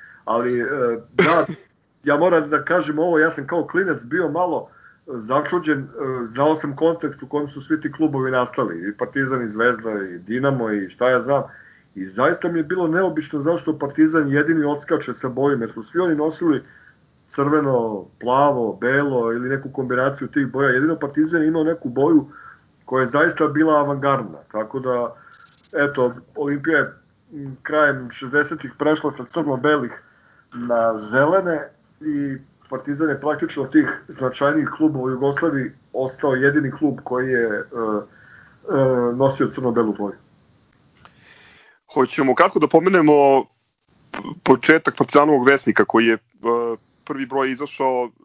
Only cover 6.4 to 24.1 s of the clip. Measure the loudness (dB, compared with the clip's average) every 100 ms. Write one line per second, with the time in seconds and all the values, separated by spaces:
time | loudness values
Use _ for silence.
6.4 | 0 0 -4 -2 0 0 -6 -10 -8 -6
7.4 | -6 -10 -4 -4 -4 -2 -2 0 0 0
8.4 | 0 -2 -4 -4 -8 -6 -6 -4 -2 -2
9.4 | -4 0 0 0 -4 -6 -6 -10 -6 -2
10.4 | 0 0 -2 -4 -6 -2 2 2 2 -2
11.4 | -2 -12 -20 _ _ -12 -8 0 0 0
12.4 | -2 -2 -2 -2 0 0 0 -2 -6 -4
13.4 | -2 -2 -4 -6 -4 2 4 4 2 2
14.4 | 2 0 0 -2 -2 -2 -2 -8 -6 0
15.4 | 0 0 -2 -8 -6 -2 0 0 -2 -2
16.4 | 0 0 -4 -18 -20 _ _ _ _ -2
17.4 | 0 2 2 0 0 -6 -10 _ 0 4
18.4 | 4 2 -2 -2 0 0 0 0 -2 -2
19.4 | -4 -6 -6 -6 -4 0 0 -2 -4 -2
20.4 | -2 0 2 2 0 0 -2 0 0 2
21.4 | 2 2 0 -2 -4 0 4 4 2 -6
22.4 | -20 -20 _ _ -4 -2 0 2 0 2
23.4 | 0 2 2 2 2 0 0